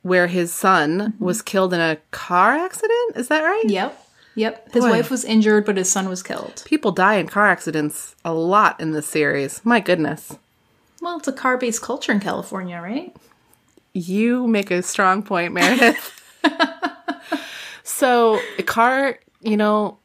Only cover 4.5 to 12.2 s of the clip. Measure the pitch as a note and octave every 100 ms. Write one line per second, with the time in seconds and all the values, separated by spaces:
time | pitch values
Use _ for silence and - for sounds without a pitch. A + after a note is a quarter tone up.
4.5 | A3 - A#3+ A#3+ A3+ A#3+ B3+ - A3 G#3+
5.5 | G#3+ G#3 G3 F#3 G3+ F#3+ F#3 - - -
6.5 | - - D#4 A3+ F3+ F#3+ G#3+ D3+ G3 G#3
7.5 | F3 - D#3 D3+ - - _ - D#3+ E3
8.5 | G3+ G3+ - D#3+ D#3 D3+ D#3 D3 C#3+ C#3
9.5 | - A3+ A#3 - F3+ D3+ D#3 - - _
10.5 | _ _ _ _ _ F4 F4 D4 C4 C4
11.5 | B3+ B3 A3 - C4 - G#3+